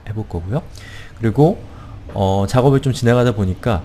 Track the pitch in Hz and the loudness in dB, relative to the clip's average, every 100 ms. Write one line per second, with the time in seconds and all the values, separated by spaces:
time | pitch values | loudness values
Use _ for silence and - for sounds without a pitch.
0 | - 107 104 87 87 135 - - - - | -10 -8 -8 -8 -4 -6 -6 -14 -16 -16
1 | - - 113 107 156 - - - - - | -16 -4 0 4 4 2 -8 -16 -16 -16
2 | - 104 98 98 98 127 131 135 139 - | -8 -2 2 2 2 4 4 4 2 0
3 | 117 123 123 107 95 92 123 98 | 4 4 4 2 -2 -2 0 -2